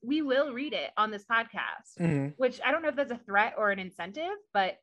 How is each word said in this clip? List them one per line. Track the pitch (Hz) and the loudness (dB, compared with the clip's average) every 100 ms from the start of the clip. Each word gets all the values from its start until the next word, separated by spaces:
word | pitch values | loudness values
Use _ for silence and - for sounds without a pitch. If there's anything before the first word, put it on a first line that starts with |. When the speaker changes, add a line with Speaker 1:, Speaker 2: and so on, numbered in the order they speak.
Speaker 1:
we | 233 302 | -2 0
will | 285 262 294 | 2 2 2
read | 240 294 | -2 -4
it | 190 143 - | -4 -2 0
on | 214 | 0
this | 202 | -2
podcast, | 208 226 226 180 - - - - | 0 0 0 -4 -6 -8 -12 -2
Speaker 2:
Mm-hmm. | 170 143 139 151 | 2 2 0 0
Speaker 1:
which | 247 247 | 0 0
I | 254 | 0
don't | 311 | 0
know | 311 | 0
if | 269 | -2
that's | 269 | -2
a | 240 - | -6 0
threat | 202 226 - | 2 2 2
or | 208 | 0
an | 190 | 0
incentive, | 185 - 175 214 349 415 - | -4 -8 -8 -6 -6 -8 -2
but | 202 185 - | 0 0 -2